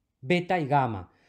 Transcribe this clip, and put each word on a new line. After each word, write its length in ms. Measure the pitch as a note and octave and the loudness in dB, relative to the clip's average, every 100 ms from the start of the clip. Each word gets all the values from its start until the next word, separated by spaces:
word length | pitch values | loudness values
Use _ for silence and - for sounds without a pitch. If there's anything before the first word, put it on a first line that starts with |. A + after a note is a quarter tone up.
| _ _ | _ _
beta 380 | B2+ F3+ F3+ F#3 | -2 0 0 -2
y 60 | C3+ | 2
gamma, 460 | C#3+ B2 G2+ F2+ _ | 2 0 -4 -12 _